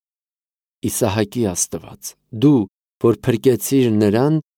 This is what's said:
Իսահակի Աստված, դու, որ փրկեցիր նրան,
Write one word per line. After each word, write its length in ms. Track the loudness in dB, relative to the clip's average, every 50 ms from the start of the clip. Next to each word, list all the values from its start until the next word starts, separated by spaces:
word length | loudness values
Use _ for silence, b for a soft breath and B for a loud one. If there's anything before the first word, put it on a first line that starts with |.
| _ _ _ _ _ _ _ _ _ _ _ _ _ _ _ _
Իսահակի 600 | -8 -6 -4 -2 -2 -2 0 -2 -2 -2 -2 -2 -2
Աստված, 680 | -2 -2 -4 -6 -6 -8 -14 -14 -16 -20 -18 -18 -18 -18 _ _ -14
դու, 300 | -6 0 2 4 4 4 0 -2 _ _ _ _ _ 0
որ 140 | 0 0 0
փրկեցիր 720 | 0 0 -2 -2 0 2 0 0 0 -2 -2 0 0 2 2
նրան, 480 | 2 2 2 2 2 2 2 2 0 -2 -4 _ _